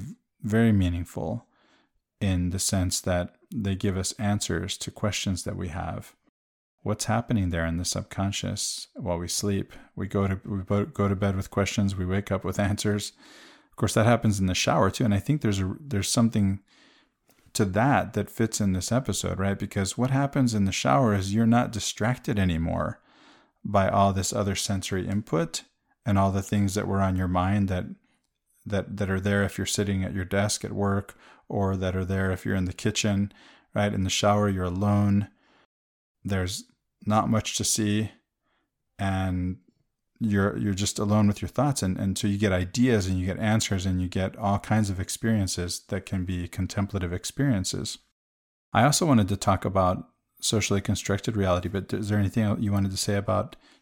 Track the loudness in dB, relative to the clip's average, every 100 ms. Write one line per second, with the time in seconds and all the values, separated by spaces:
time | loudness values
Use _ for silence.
0 | -6 -14 _ _ -2 4 6 6 4 0
1 | -6 -6 -6 -6 -10 _ _ _ _ _
2 | _ _ 0 0 0 -2 -2 0 0 -2
3 | -2 -2 -2 -8 _ -6 -2 -2 0 -2
4 | -4 -4 -2 0 0 -2 -4 -6 -10 -6
5 | -4 -2 -4 -4 -4 -8 -8 -6 -8 -8
6 | -12 _ _ _ _ _ _ _ -6 -4
7 | 0 -2 0 0 0 0 -2 -2 -4 -6
8 | -6 -4 -4 -2 -4 -4 -6 -8 -12 -8
9 | -4 -4 -4 -4 -2 -2 -4 -12 -18 -8
10 | -4 0 0 -2 -4 -6 0 0 0 0
11 | 0 2 0 -2 -2 -2 0 0 0 0
12 | -2 -2 -2 -4 -2 -2 0 0 0 -2
13 | -4 -12 -20 -20 -20 -20 _ -4 0 2
14 | 4 4 2 2 0 2 2 4 2 2
15 | 2 2 0 0 0 0 -2 -4 -4 -4
16 | 0 2 2 4 2 0 -6 _ _ _
17 | _ _ _ _ _ 0 0 2 4 2
18 | 2 -2 -4 -2 -2 0 0 0 0 0
19 | 0 -4 -4 -2 -2 -2 -4 -2 -2 -2
20 | 0 0 0 2 2 2 0 0 2 4
21 | 4 2 0 2 4 4 2 -4 -6 -2
22 | -2 -2 -2 0 2 2 0 -2 -2 -6
23 | _ _ -20 -20 _ _ 0 2 4 4
24 | 4 2 -2 -2 -2 -2 -2 -4 -2 -4
25 | -2 -2 -2 -2 -2 -6 -12 _ _ _
26 | 0 2 2 0 0 0 2 0 -2 0
27 | 0 0 0 2 2 2 0 -2 -6 -12
28 | _ _ _ _ _ _ -4 -4 -4 -4
29 | -2 0 2 2 2 -2 -4 -2 0 0
30 | -2 -4 -2 0 0 -2 -4 -2 0 0
31 | -4 -14 -20 -20 _ -2 0 0 -2 -2
32 | -2 0 0 -2 -2 -2 -2 -2 -2 0
33 | 0 0 0 -6 -20 -20 _ -2 0 0
34 | -2 2 2 4 2 0 -2 0 2 4
35 | 4 2 0 _ _ _ _ _ _ _
36 | _ _ -4 -2 -2 -6 -12 _ _ _
37 | 0 0 2 0 0 -4 -2 0 2 0
38 | -2 -8 _ _ _ _ _ _ _ -6
39 | -2 0 -2 -2 -4 -6 _ _ _ _
40 | _ _ 0 2 2 2 -2 0 -2 -2
41 | 2 4 4 2 -4 -2 0 0 -2 -2
42 | -2 -2 -2 0 2 2 0 2 4 4
43 | 2 -2 -2 -2 0 0 0 -2 0 0
44 | 0 -2 -2 -2 -2 -2 2 2 2 -2
45 | -6 -4 0 0 0 -2 -4 -8 -6 -8
46 | -4 -4 -2 -4 -4 -4 -4 -2 -2 -2
47 | -4 -4 -6 -2 0 0 -2 -4 -6 -10
48 | _ _ _ _ _ _ _ 4 4 4
49 | 4 4 4 2 2 2 2 2 2 0
50 | -6 _ _ _ -2 0 2 0 0 -2
51 | 0 -2 0 0 2 2 0 -4 -4 -4
52 | 0 2 2 2 2 0 0 2 0 0
53 | -2 0 0 0 -2 -10 _ _